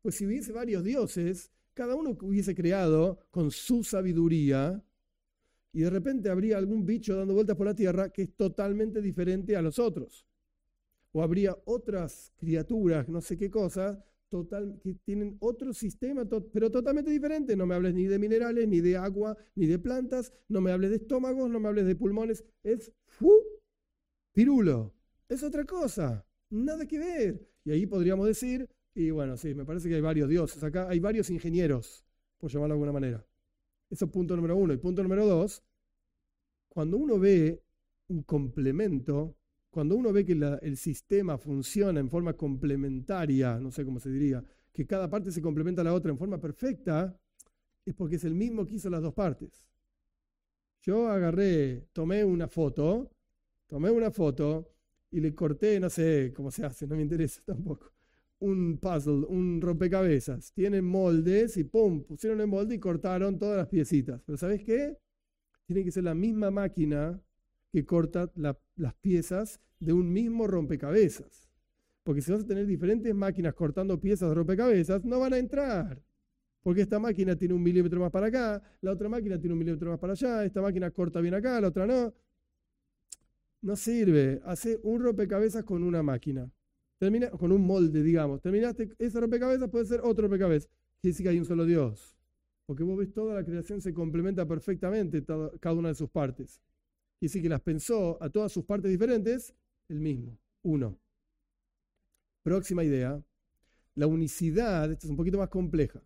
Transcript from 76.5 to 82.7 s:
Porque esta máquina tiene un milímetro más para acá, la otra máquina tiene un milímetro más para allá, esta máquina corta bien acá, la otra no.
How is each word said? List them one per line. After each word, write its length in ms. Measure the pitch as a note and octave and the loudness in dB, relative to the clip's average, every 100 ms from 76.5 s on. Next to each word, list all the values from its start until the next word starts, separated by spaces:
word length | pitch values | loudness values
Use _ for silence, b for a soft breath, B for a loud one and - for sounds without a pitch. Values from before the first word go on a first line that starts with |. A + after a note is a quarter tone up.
| _ | _
Porque 200 | F3+ F3 | 0 2
esta 180 | G3 G#3 | 2 0
máquina 360 | A3+ F#3+ F#3 F3 | 0 0 0 2
tiene 180 | F3+ | 0
un 100 | F3+ | 2
milímetro 360 | F3 F3 F3 F3 | 4 4 4 2
más 120 | F3+ | 0
para 160 | F#3 A3 | 0 0
acá, 340 | B3+ A#3 G#3 b b | 0 -2 -4 b b
la 100 | F#3+ | -4
otra 180 | F#3+ G#3 | -2 -2
máquina 300 | A#3+ G#3 F3 | -4 -4 -2
tiene 140 | E3+ | -2
un 60 | E3 | -2
milímetro 300 | E3+ D#3 E3+ | -2 -2 -4
más 100 | E3 | -4
para 140 | F3+ | -4
allá, 300 | G3 C4 A3+ | -2 0 0
esta 180 | G3+ G3+ | -2 0
máquina 300 | G3 F#3 F3 | 0 0 -4
corta 300 | - F3 E3 | -2 -2 0
bien 120 | F3 | -2
acá, 260 | F#3+ B3 A#3+ | 0 0 0
la 60 | G3 | 0
otra 180 | E3 G3 | 0 0
no. 280 | B3+ A#3 - _ _ _ _ _ | 2 0 -6 _ _ _ _ _